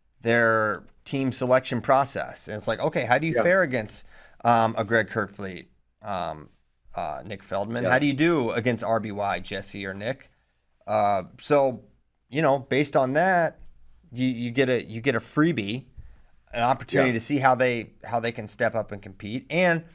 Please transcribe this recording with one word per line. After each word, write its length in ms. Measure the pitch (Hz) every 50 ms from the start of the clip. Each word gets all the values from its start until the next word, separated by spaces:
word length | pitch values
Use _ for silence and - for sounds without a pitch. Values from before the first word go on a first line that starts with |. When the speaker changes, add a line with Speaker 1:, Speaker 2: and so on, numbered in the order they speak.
| _ _ _ _ -
Speaker 1:
their 640 | 117 117 120 117 113 113 110 107 107 98 80 - - _ _ _
team 280 | - - 135 135 131 113
selection 500 | - 131 123 127 127 127 - 127 117 -
process? 680 | - 135 135 139 - - 98 67 60 - - - -
And 80 | 104
it's 100 | 107 -
like, 140 | - 113 -
okay, 240 | - 151 - 165 123
how 140 | 110 123 139
do 80 | 156
you 80 | 165 -
Speaker 2:
Yeah. 60 | 120 -
Speaker 1:
fare 200 | 170 185 190 175
against, 420 | 143 127 120 107 107 - - - - - - - - - - -
um, 280 | 120 120 113 113 113 113 113
a 60 | 110
Greg 240 | 101 117 113 107 -
Kerkvliet, 580 | - 113 101 92 - - 101 95 90 80 - - _ _ _ _ _ _
um, 480 | 107 104 101 92 85 82 78 78 71 - _ _ _ _ _ _ _ - -
uh, 280 | 98 90 78 73 65 65
Nick 160 | 98 107 95 -
Feldman? 420 | - 92 98 101 107 117 120 -
Speaker 2:
Yeah. 60 | 90
Speaker 1:
How 80 | 123 131
do 80 | 147
you 80 | 143 135
do 380 | 131 156 170 170 151 120 113 87
against 300 | 120 107 127 117 110 117
R 160 | 110 113 113
B 140 | 104 110 98
Y, 280 | 101 101 101 90 90
Jesse, 440 | - - 104 98 98 - - 104 98
or 80 | 95 95
Nick? 380 | 98 104 120 139 - - _ _ _ _ _ _ _ _ _ _ _ _
Uh, 380 | 98 107 107 104 101 101 95 87 - - -
so, 440 | - - 147 143 139 135 120 - - _ _ _ _ _ _ _ _ _
you 140 | 123 147 160
know, 160 | 139 135 139
based 380 | 123 - 127 135 151 143 -
on 160 | 151 131 127 135
that, 480 | 156 175 190 185 175 165 151 - - - - - - - - - - _ _ 117
you, 140 | 120 131
you 240 | 131 123 113 120 120
get 180 | 117 135 135 127
a, 160 | 127 113 -
you 160 | 76 107 117
get 140 | 113 135 117
a 60 | 110
freebie, 640 | - - - 151 156 170 160 113 101 98 110 131 - - _ - - - - - - - _ _ _ _ -
an 120 | 117 117
opportunity 460 | 123 135 127 120 - - 143 135 127
Speaker 2:
Yeah. 40 | 117
Speaker 1:
to 60 | 113
see 180 | 113 - 147 139
how 160 | 131 131 127
they, 380 | 117 127 127 120 117 107 - - - -
how 140 | - 117 117
they 140 | 113 117 113
can 160 | - 107 104
step 260 | - - 120 110 110
up 160 | 113 104 -
and 100 | 104 98
compete. 460 | - 98 92 - - 101 113 131 - -
And 360 | 147 170 180 175 165 165 165 - -